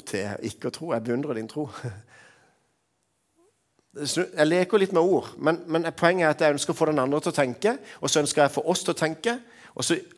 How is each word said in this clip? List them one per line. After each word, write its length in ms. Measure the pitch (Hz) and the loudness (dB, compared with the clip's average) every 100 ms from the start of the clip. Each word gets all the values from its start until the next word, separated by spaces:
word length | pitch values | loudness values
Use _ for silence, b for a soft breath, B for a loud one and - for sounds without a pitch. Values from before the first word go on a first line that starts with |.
til 460 | - 101 101 101 120 | -6 -6 -6 -6 -8
ikke 240 | - 131 | -8 -8
å 40 | - | -8
tro. 140 | 165 | -4
Jeg 100 | 117 | -4
beundrer 360 | 113 120 147 113 | -2 -4 -4 -6
din 100 | 110 | -8
tro.» 180 | 147 143 | -8 -10
<laughs> 20 | - 123 98 - b b b b b b _ _ _ _ _ _ _ 359 _ _ _ _ | -10 -12 -12 -18 b b b b b b _ _ _ _ _ _ _ _ _ _ _ _
Jeg 560 | - 143 151 185 - 156 | -10 -4 -2 -2 2 4
leker 320 | 175 180 214 | 4 2 2
litt 140 | 190 | 2
med 80 | 160 | 4
ord, 300 | 170 156 107 - | 4 2 0 -2
men, 140 | 147 170 170 | 0 0 -2
men 160 | 160 165 - | -2 -2 2
poenget 240 | 170 185 | 2 4
er 60 | 160 | 2
at 120 | 147 | 4
jeg 100 | 156 | 2
ønsker 160 | 143 - | 2 -2
å 80 | 165 | 0
få 80 | 156 | 0
den 80 | 151 | 2
andre 160 | 131 147 | 2 0
til 80 | 175 | 0
å 20 | |
tenke, 380 | 151 131 120 208 262 B B | 0 0 0 -2 -2 B B
og 80 | 139 | -2
så 140 | 156 | 0
ønsker 220 | 143 - | 2 4
jeg 80 | 139 | 4
å 20 | |
få 80 | - 160 | 2 -2
oss 140 | 175 - | -2 -2
til 60 | |
å 60 | 156 | -2
tenke, 320 | 160 160 233 247 B B B | -2 -2 -4 -4 B B B
og 80 | - | -6
så 140 | 127 165 - | -2 -2 -4